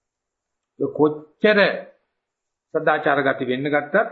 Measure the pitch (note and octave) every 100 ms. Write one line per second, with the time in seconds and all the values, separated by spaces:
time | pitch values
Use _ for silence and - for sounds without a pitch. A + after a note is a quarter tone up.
0 | _ _ _ _ _ _ _ - C#3 -
1 | D3+ D3+ - - G#3+ G#3 F3 - - _
2 | _ _ _ _ _ _ _ D#3 D#3 D3+
3 | D3+ C#3 C#3 - B2+ B2+ C#3+ D3 C#3+ G3+
4 | A3+